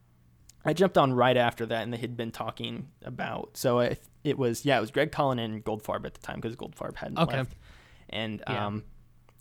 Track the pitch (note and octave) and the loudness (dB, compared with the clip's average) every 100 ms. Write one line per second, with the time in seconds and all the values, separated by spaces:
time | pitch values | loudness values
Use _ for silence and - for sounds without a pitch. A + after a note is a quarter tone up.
0 | _ _ _ _ - _ - D#3 F#3+ F#3 | _ _ _ _ -20 _ -2 2 4 6
1 | C#3 B2+ B2 B2 A#2 - A2+ A2+ G#2+ A#2 | 4 6 6 6 4 2 -2 -2 -2 -6
2 | C3 A#2+ A2+ - A2+ - A#2 A#2 C3 _ | -6 -6 -6 -6 -8 -6 -10 -8 -12 _
3 | - B2 - A2+ - - C3+ A#2+ B2 B2 | -14 -8 -6 -6 -8 -2 2 4 4 0
4 | - _ D3+ C3 B2 A2+ C#3+ B2+ A2+ C#3 | -8 _ -2 0 0 0 2 2 2 0
5 | D#3 - C#3+ B2 A2+ G#2+ A2 G#2+ - G2+ | 0 2 0 0 -4 -6 -4 -6 -4 -6
6 | - - - - A2+ A#2 - - - - | -6 -10 -12 -8 -8 -8 -12 -10 -10 -8
7 | - D3 D#3+ A#2+ B2+ - - - - - | -8 0 0 0 -4 -8 -20 -20 -20 -20
8 | - G#2+ A2 G#2+ - G#2+ G#2 G#2 - - | -10 -6 -6 -6 -6 -4 -2 -4 -10 -18
9 | - - - _ | -20 -20 -20 _